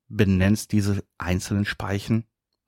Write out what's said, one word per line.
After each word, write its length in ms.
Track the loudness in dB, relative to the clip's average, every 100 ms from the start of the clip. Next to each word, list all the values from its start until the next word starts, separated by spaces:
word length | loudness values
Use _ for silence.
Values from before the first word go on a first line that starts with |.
| -8
benennst 640 | 0 4 4 4 2 0
diese 340 | -2 0 -2 -6 -10
einzelnen 460 | -4 -4 -2 -2
Speichen 640 | -2 -4 -6 -6 -2 -2 -4 _ _ _